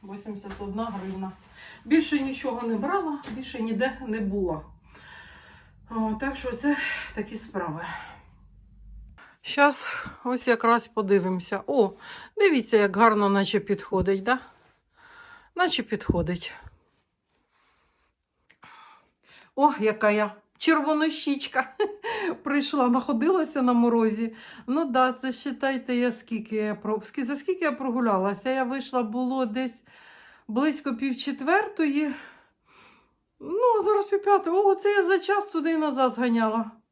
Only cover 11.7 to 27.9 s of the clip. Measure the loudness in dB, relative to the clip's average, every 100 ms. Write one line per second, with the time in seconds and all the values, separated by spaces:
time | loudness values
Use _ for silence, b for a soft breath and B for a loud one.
11.7 | 2 2 0 B B B 2 4 4 4
12.7 | 4 4 6 6 6 4 2 2 0 0
13.7 | -4 0 0 2 0 0 -2 B B B
14.7 | B _ B B B B B B 0 0
15.7 | 0 -2 -6 0 0 0 -4 -8 -14 -20
16.7 | _ _ _ _ _ _ _ _ _ _
17.7 | _ _ _ _ _ _ _ _ _ B
18.7 | B B B B _ b b b 4 4
19.7 | 6 0 4 2 4 0 -4 _ _ 2
20.7 | 4 4 2 2 0 -4 -4 -2 -2 -4
21.7 | -2 -4 -2 -6 -4 -4 -4 -2 -2 0
22.7 | 2 4 2 2 0 2 2 2 0 2
23.7 | 4 4 4 2 0 -6 -8 B B -4
24.7 | -2 0 2 2 2 -6 -6 -8 -4 -2
25.7 | -2 -2 0 0 -2 -6 -8 -4 -4 -4
26.7 | -4 -4 -4 -4 -6 -4 -4 -4 -2 -2
27.7 | -2 -4